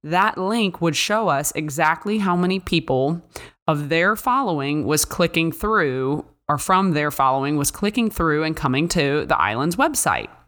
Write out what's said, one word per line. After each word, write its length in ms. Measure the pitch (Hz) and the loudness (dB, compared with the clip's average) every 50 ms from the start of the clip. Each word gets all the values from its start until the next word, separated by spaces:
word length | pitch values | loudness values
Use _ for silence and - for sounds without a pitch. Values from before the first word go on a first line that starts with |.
| - | -4
That 340 | 151 160 180 196 220 - | 0 0 2 2 2 0
link 440 | - 185 196 220 240 220 185 170 - | -2 -4 -2 0 0 0 -2 -2 0
would 160 | 170 165 147 | -2 0 0
show 320 | - - - 208 220 226 180 | 0 -2 0 0 0 2 0
us 240 | 139 135 147 - - | 0 0 -2 -4 -4
exactly 600 | - 156 151 131 156 160 156 165 - - 208 214 | -4 -6 -4 -2 0 2 2 0 0 -2 -2 -2
how 180 | 220 196 185 175 | 0 0 0 2
many 240 | 175 175 185 190 190 | 2 2 0 0 -2
people 640 | 185 - 180 165 160 - 131 127 131 147 165 170 - _ _ - - - _ _ _ | -2 0 0 0 2 2 0 2 2 0 -2 -4 -8 _ _ -18 -18 -18 _ _ _
of 200 | - - 147 147 139 | -2 -2 -2 0 0
their 260 | 160 165 175 196 220 | 0 2 2 2 0
following 680 | 214 - 262 247 269 277 202 165 147 139 139 147 151 120 | 0 0 0 0 0 0 0 -2 -2 -2 -2 -2 -2 0
was 200 | 135 151 147 - | 0 0 0 0
clicking 460 | - - - 175 165 - 165 165 160 | -2 0 0 0 2 2 0 0 0
through, 760 | 156 - - 214 220 208 160 139 127 131 131 135 147 - - - _ _ _ - | -2 -4 -2 0 2 2 2 0 0 -2 -2 -2 -2 -4 -6 -12 _ _ _ -4
or 80 | 147 | -2
from 340 | 135 - - 185 185 196 190 | -2 2 2 4 4 4 4
their 200 | 156 151 147 147 | 2 2 0 -2
following 440 | 143 - 135 131 131 135 135 143 151 | 0 2 2 2 2 2 0 0 0
was 160 | 147 139 - | 0 0 -2
clicking 380 | - - 202 202 202 254 226 214 | -2 -2 -4 -2 0 0 -2 0
through 340 | - - 170 160 147 151 160 | 0 0 0 0 2 0 0
and 120 | 156 160 | -2 -4
coming 320 | - - 135 127 135 165 170 | -2 -2 0 2 2 0 0
to 360 | - 175 143 139 143 151 - | 0 0 0 2 0 -2 0
the 140 | - - - | 0 2 2
island's 360 | 82 101 107 123 143 170 170 | 2 0 0 0 -2 -2 2
website. 540 | 220 277 330 285 - - 147 85 60 53 - - - _ | 2 0 0 0 -2 -2 0 -2 -2 -4 -10 -16 -20 _